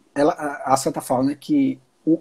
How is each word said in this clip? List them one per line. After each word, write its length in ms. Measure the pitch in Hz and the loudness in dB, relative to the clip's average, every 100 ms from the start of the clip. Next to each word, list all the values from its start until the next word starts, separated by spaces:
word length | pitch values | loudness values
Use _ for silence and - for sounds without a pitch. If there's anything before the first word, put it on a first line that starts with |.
| _ | _
ela, 200 | 139 151 | 0 0
a, 400 | 147 147 139 131 | 0 -6 -6 0
a 40 | 135 | 2
santa 220 | 160 147 | 2 -6
fala, 240 | - 127 | -2 0
né, 140 | 135 147 | 0 -4
que 400 | - 147 135 131 _ _ 156 | -2 0 0 -2 _ _ 0
o, 140 | 160 | 0